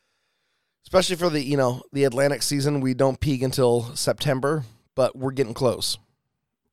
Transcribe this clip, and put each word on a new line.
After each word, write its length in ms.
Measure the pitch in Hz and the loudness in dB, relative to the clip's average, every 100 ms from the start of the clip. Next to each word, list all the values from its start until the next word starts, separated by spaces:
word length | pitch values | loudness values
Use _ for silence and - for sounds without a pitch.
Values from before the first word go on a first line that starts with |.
| _ _ _ _ _ _ _ _ | _ _ _ _ _ _ _ _
especially 320 | - 175 175 175 | 0 2 2 0
for 140 | 175 | 0
the, 100 | 151 | 0
you 160 | 135 143 | 0 2
know, 260 | 127 127 - | 2 0 -6
the 120 | 139 | 0
Atlantic 380 | 135 120 143 131 | 0 2 2 0
season, 380 | - 143 139 147 | -2 -2 0 0
we 120 | 131 | -2
don't 280 | 127 135 127 | 2 0 0
peak 200 | 151 131 | -2 0
until 520 | 127 127 123 120 117 | -2 2 2 2 -2
September, 680 | 139 - 113 151 131 139 156 117 - _ - | -4 -4 -2 -2 0 0 -2 -6 -14 _ -2
but 180 | 123 - | -2 0
we're 140 | 131 | -6
getting 240 | 131 117 | -2 -2
close. 420 | 117 127 90 - - _ _ _ _ _ _ _ | 0 0 0 -4 -6 _ _ _ _ _ _ _